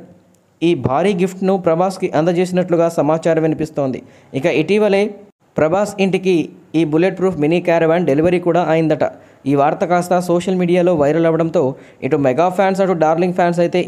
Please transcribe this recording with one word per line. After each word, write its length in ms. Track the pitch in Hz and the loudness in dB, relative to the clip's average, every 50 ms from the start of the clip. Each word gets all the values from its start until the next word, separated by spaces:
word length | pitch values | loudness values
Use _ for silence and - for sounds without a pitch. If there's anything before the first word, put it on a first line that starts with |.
| - - - - _ _ _ _ _ _ _ _ 160 | -6 -14 -20 -20 _ _ _ _ _ _ _ _ 0
ఈ 80 | 170 170 | 0 0
భారీ 360 | 139 117 - 131 147 175 202 208 | 0 0 -2 0 0 0 0 0
గిఫ్ట్ను 400 | 175 185 180 185 - 190 190 196 190 180 | 0 -2 -2 -4 -2 -2 -2 0 0 0
ప్రభాస్కి 440 | 170 160 165 185 190 185 185 185 175 - 143 | 0 0 0 0 -2 -2 -4 -6 -4 -2 0
అందజేసినట్లుగా 680 | 160 175 175 175 185 180 180 185 175 180 175 165 165 165 | 0 0 0 0 0 0 -2 -2 -2 0 0 0 0 0
సమాచారం 540 | 165 165 147 147 160 165 - 170 165 160 160 | 0 0 0 0 0 0 0 0 0 0 0
వినిపిస్తోంది. 560 | 160 151 131 156 156 - 151 139 135 123 - - - - - - _ - | 0 -2 -2 -6 -6 -4 -4 -4 -4 -4 -8 -10 -16 -20 -20 -16 _ -6
ఇక 120 | 135 135 175 139 139 | -4 -2 0 0 0
ఇటీవలే 420 | 151 165 196 214 214 208 196 196 208 214 208 - - - _ _ _ _ _ | 0 2 2 2 2 2 2 0 0 -2 -4 -10 -20 -20 _ _ _ _ _
ప్రభాస్ 360 | - 151 160 170 196 208 208 - - | -2 0 0 2 0 -2 -2 -2 -2
ఇంటికి 340 | 190 190 170 185 185 185 180 160 - - - - - _ - | -2 0 0 0 0 0 0 0 0 -4 -8 -18 -12 _ -2
ఈ 80 | 156 165 | -2 0
బుల్లెట్ 320 | 151 147 160 175 190 185 185 | 2 2 2 2 0 0 0
ప్రూఫ్ 180 | 180 190 175 147 | -2 -2 -2 0
మినీ 200 | 147 151 170 180 | 0 0 0 0
కారవాన్ 460 | 175 175 165 165 165 160 165 180 180 147 | 0 0 0 2 2 2 2 0 0 0
డెలివరీ 320 | 135 147 160 180 180 175 175 | 0 2 2 2 0 0 0
కూడా 160 | 175 160 175 175 151 | 0 0 0 0 0
అయిందట. 340 | 160 165 160 156 156 151 - - - - - - - _ - | 0 0 2 0 0 0 -2 -4 -4 -8 -20 -20 -20 _ -4
ఈ 60 | 135 143 | -2 0
వార్త 300 | 139 139 151 170 - 196 | 2 2 2 0 -2 -2
కాస్త 340 | 160 175 175 175 175 185 180 | -2 0 0 0 0 -2 -2
సోషల్ 400 | 180 175 170 175 175 202 185 185 | 0 0 -2 -2 0 -2 -2 0
మీడియాలో 340 | 180 170 175 180 175 185 180 | 0 0 2 2 2 2 2
వైరల్ 340 | 151 143 143 151 165 165 165 | 2 2 2 2 2 2 2
అవ్వడంతో 340 | 160 160 165 165 156 180 143 131 135 - - - - - - | 0 0 -2 -2 0 0 0 0 -2 -6 -12 -20 -12 -10 -4
ఇటు 140 | 131 156 | -2 0
మెగా 320 | 147 139 131 127 143 170 185 | 0 2 2 2 2 0 0
ఫ్యాన్స్, 320 | 180 196 196 190 190 180 | 0 0 0 0 0 0
అటు 160 | 196 180 190 160 156 | 0 0 0 2 2
డార్లింగ్ 320 | 156 165 165 180 180 175 185 | 2 2 2 0 0 0 0
ఫ్యాన్స్ 220 | 180 175 170 175 170 | 0 0 2 0 0
అయితే 180 | 170 175 180 - | 0 0 -2 -2